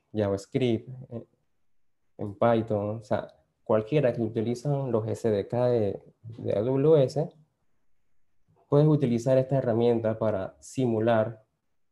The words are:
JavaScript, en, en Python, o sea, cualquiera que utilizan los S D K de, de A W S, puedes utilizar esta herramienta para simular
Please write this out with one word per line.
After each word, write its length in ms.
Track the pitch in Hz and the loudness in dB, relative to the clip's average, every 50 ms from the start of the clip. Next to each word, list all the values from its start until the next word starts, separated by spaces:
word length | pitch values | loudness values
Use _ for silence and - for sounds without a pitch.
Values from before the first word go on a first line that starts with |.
| _ _ - | _ _ -4
JavaScript, 760 | 107 104 101 98 95 - - - 135 127 123 113 110 - - - - - - | -2 -2 0 -2 -4 -4 -4 -4 -2 0 0 0 -2 -4 -8 -18 -18 -16 -14
en, 140 | - - - _ _ _ _ _ _ _ _ _ _ _ _ _ _ _ _ _ _ - | -14 -16 -16 _ _ _ _ _ _ _ _ _ _ _ _ _ _ _ _ _ _ -12
en 180 | 104 104 101 | -10 -10 -4
Python, 600 | - 120 117 117 113 110 113 110 104 101 104 107 113 | 0 2 2 2 2 0 -2 -2 -4 -4 -4 -6 -8
o 60 | 110 | -6
sea, 300 | - 110 95 - - - _ _ _ _ _ _ | -6 -4 -4 -6 -8 -14 _ _ _ _ _ _
cualquiera 480 | - 113 107 107 - 151 151 139 123 | 0 0 0 0 0 0 0 2 0
que 100 | 113 117 | 0 0
utilizan 680 | 113 107 113 117 110 117 120 120 - 147 143 139 135 131 | -4 -4 -2 -4 -4 -4 -4 -4 -4 -4 -4 -2 -2 -2
los 160 | 117 110 110 110 | -2 -2 -2 -2
S 220 | 104 - - 117 | -4 -2 -2 0
D 180 | 107 101 95 - | 0 0 -2 -2
K 200 | - 120 123 123 | -2 0 0 2
de, 360 | 120 117 104 98 95 - - - - _ - 113 110 - | 2 2 0 0 -2 -6 -10 -18 -20 _ -20 -18 -14 -10
de 180 | 107 110 - - | -6 -4 -2 -2
A 40 | |
W 400 | 107 127 131 135 139 156 160 151 | 0 0 0 2 4 4 6 6
S, 280 | 135 123 - 139 160 180 - _ _ _ _ _ _ _ _ _ _ _ _ _ _ _ _ _ _ _ _ _ _ _ _ _ _ - | 4 2 0 -2 -6 -6 -8 _ _ _ _ _ _ _ _ _ _ _ _ _ _ _ _ _ _ _ _ _ _ _ _ _ _ 0
puedes 200 | 143 143 151 151 | 2 4 4 4
utilizar 500 | 151 139 135 117 117 117 117 135 131 131 | 4 4 2 2 0 0 0 2 2 2
esta 200 | 131 131 139 135 | 2 2 0 -2
herramienta 640 | 123 123 110 117 117 120 117 113 113 110 110 110 | 0 0 2 2 4 2 2 2 0 -2 -2 -2
para 380 | 110 107 104 95 95 - - _ | -2 -2 -2 -2 -6 -8 -12 _
simular 840 | - - - - 131 120 113 107 110 113 117 110 110 110 117 - _ _ _ _ _ _ _ _ _ _ | -20 -10 -4 -2 0 0 0 0 2 2 2 2 2 0 -4 -12 _ _ _ _ _ _ _ _ _ _